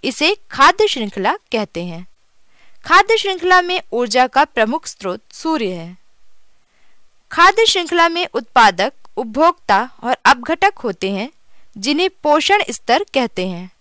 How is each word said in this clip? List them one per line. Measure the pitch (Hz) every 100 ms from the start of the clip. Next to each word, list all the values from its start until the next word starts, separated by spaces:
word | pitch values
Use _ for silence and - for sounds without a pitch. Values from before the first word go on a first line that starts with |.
इसे | 262 240 311 415 -
खाद्य | - 285 370 427
श्रृंखला | 269 208 202 196 330
कहते | _ 233 202 165
हैं। | 175 170 180 _ _ _ - _ - -
खाद्य | - 349 381 440
श्रृंखला | 403 370 349 370
में | 349 370 -
ऊर्जा | 233 240 247 254
का | 262
प्रमुख | 302 - 220 302 -
स्रोत | - 190 190 _
सूर्य | - 320 320 208
है। | 180 170 185 - - - - - _ _ _ - - - _ _
खाद्य | - 359 392 453
श्रृंखला | 392 339 349 339
में | 339 359
उत्पादक, | - 233 254 220 175 214 - - -
उपभोक्ता | 240 220 330 370 - 196 254 -
और | 240 240
अपघटक | - 262 240 339 392 -
होते | 240 175 190
हैं, | 196 240 _ - - - 214
जिन्हें | 202 294 370 _
पोषण | 302 302 294 403 -
स्तर | - - 262 403
कहते | 269 240 - 185
हैं। | 175 185 _